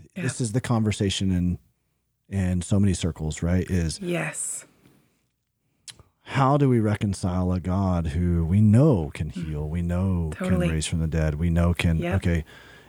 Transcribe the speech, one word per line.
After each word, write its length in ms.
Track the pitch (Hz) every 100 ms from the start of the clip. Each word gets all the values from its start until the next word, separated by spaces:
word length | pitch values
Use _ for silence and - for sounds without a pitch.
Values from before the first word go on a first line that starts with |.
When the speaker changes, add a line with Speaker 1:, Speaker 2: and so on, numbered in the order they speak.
| - -
Speaker 1:
Yep. 80 |
Speaker 2:
this 180 | 170 -
is 100 | 120
the 80 | 123
conversation 680 | - 117 107 - 101 - 95
in, 280 | 90 87 85 _ _ _ _ _ _ -
in 340 | 98 90 90
so 160 | - 98
many 140 | 101 87
circles, 480 | 87 - 78 76
right? 260 | 85 90 85
Is 300 | 92 82 -
Speaker 1:
Yes. 640 | 175 170 151 - - - - _ _ _ _ _ _ _ _ _ _ _ - - _ _
Speaker 2:
how 340 | - 135 131 147
do 120 | 139
we 100 | 120
reconcile 720 | 107 107 104 95 92 90 90
a 80 | 92
God 480 | 85 92 95 87 80
who 380 | 78 87 85 80
we 160 | 98
know 500 | 107 110 156 104 76
can 180 | - 78
Speaker 1:
Mm. 140 | - 160
Speaker 2:
heal, 220 | 73 76
we 120 | 85
know 500 | 87 180 190 90 80 78
Speaker 1:
Totally. 320 | 185 90 87
Speaker 2:
can 80 | 80
raise 100 | -
from 140 | 85
the 80 | 80
dead, 280 | 80 78 73
we 140 | 87
know 240 | 85 85
can, 240 | 85 90 82
Speaker 1:
Yep. 180 | 85 95
Speaker 2:
okay, 280 | 87 85 - - - -